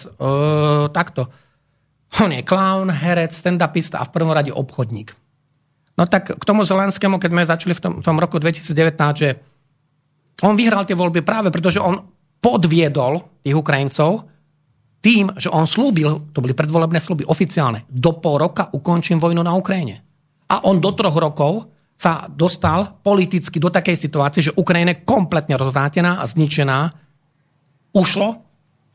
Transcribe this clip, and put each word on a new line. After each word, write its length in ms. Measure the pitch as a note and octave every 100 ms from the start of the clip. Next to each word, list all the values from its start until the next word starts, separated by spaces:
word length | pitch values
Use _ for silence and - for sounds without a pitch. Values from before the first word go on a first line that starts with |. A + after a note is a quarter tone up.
| -
eh, 800 | - C3+ C#3 D3+ D3+ D3+ D3 D3
takto. 400 | D#3 F3+ - B2 - _ _ _ _ _ _ _ -
On 80 | G#3
je 140 | C3 -
klaun, 420 | F#3 F#3+ F#3+ F#3+
herec, 460 | D3 E3+ E3+ E3
stand-upista 640 | - F3+ F3 D#3+ E3+ E3 -
a 80 | -
v 60 |
prvom 180 | E3+ D#3+
rade 220 | D#3 D3
obchodník. 580 | - C3 - A#2 G#2 A2 - _ _ _ _ _ _ _ -
No 80 | F3
tak 240 | F#3+ F#3+
k 140 | - -
tomu 160 | G#3+
Zelenskému, 560 | G3 F#3+ G3 F#3+ G3 F#3
keď 120 | F3+
sme 120 | F3
začali 300 | E3+ E3+ F#3
v 80 | E3+
tom, 120 | F3+ E3+
tom 200 | E3+ D#3+
roku 160 | E3+ E3
dvetisícdevätnásť, 800 | D#3 D#3+ - D#3 E3 D#3 D3 D3
že 140 | D3 B2+ _ _ _ _ _ _ _ _ _ -
on 80 | G3
vyhral 320 | G#3 A#3 G#3
tie 120 | G3 F3+
voľby 280 | F3+ E3+
práve 240 | - A3 G3
preto, 240 | E3+ F3+
že 80 | F#3
on 160 | F3+ F#3+ - _ _ _
podviedol 800 | A#3+ A#3 E3 E3 D#3 C#3 B2+ E3 - _
tých 160 | C#3 D3+
Ukrajincov 720 | D3 C#3 C#3 - D3+ A3 - _ _ _ _ _ _ _
tým, 320 | G#3+ A#3 F#3+ -
že 80 | F3+
on 160 | D#3
slúbil, 640 | D#3+ - C4+ F3 D3+ D3+ - -
to 80 |
boli 80 | B2+
predvolebné 480 | C3 D3+ E3 D#3+ E3
sľuby 240 | - E3
oficiálne, 640 | - D#3+ F3+ - C3 A2 -
"Do 240 | B2+ E3 E3
pol 240 | E3+ C#3+
roka 240 | D#3 - F3+ C#3
ukončím 400 | F3 E3+ - E3
vojnu 240 | E3+ E3+
na 160 | E3+ F#3
Ukrajine." 480 | F#3 F#3+ C3 G2 _ _ _ _ -
A 160 | - F#3+
on 160 | F#3+
do 80 | F#3
troch 240 | F#3 G3+ D#3
rokov 520 | D#3 D3 D3 G#3 - _ _ -
sa 320 | F3 D#3+ -
dostal 720 | C#3+ E3+ - E3+ E3 G3+ -
politicky 640 | G3+ G3+ F#3 F3+ - E3+
do 80 | F3
takej 240 | F3 E3+ E3+
situácie, 480 | D3 D3+ C#3+ E3
že 120 | D3+ -
Ukrajina 320 | F3+ F3 F3
je 120 | F3 -
kompletne 480 | A#3 F3 E3+ D3+ C3
rozvrátená 640 | C3+ C3+ C#3+ F3 F3 F3+
a 80 | B2+
zničená. 640 | D#3+ D3+ D3+ C#3 C3+ D#3+ - _ _ _ _ _ _ _ _ _ G3
Ušlo. 480 | F3+ G3 G3+ A3+ _ _ _ _ _